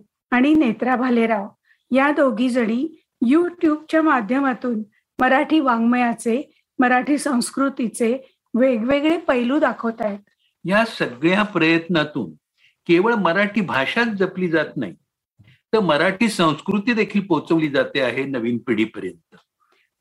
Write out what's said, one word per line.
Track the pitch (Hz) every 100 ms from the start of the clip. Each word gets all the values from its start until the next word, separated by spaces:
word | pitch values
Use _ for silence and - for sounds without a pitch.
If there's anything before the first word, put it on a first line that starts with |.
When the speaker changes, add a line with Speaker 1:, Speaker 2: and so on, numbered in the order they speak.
| _ _ _
Speaker 1:
आणि | 247 277
नेत्रा | 311 262 - 247 247
भालेराव, | 254 240 226 214 202 - _ _ -
या | 254 285
दोघी | 302 269 208 254
जणी | 247 220 233 320 - _ - 233
YouTube-च्या | 311 349 - 330 302 - 320
माध्यमातून | 311 262 202 262 269 - 254 220 220 _ _ -
मराठी | 254 269 285 311
वाङ्मयाचे, | 269 226 233 247 240 233 233 240 - _ _ -
मराठी | 247 247 262 285
संस्कृतीचे | 277 240 208 - 277 269 233 - 226 262 - _ _
वेगवेगळे | 226 269 233 233 285 302 339
पैलू | 339 254 240 294
दाखवतायत. | 294 - 226 226 214 202 - _ _ _ 165
Speaker 2:
या | 202 226
सगळ्या | - 139 120 160 190
प्रयत्नातून | 208 175 160 165 165 165 151 143 87 76 _ _ _ _ -
केवळ | 170 220
मराठी | 226 175 180 202 220
भाषाच | 160 131 135 233 233
जपली | 202 190 185 180
जात | 156 147 156
नाही, | 101 - _ _ _ _
तर | _ _ _ 220
मराठी | 180 143 185 190 233
संस्कृती | 202 160 151 - 208 208
देखील | 220 214 208
पोचवली | - 151 - 165 156
जाते | 135 127 143
आहे | 127 117
नवीन | 139 131 113 120
पिढीपर्यंत. | - 107 107 104 92 82 _ _ _ _ _ _ _ _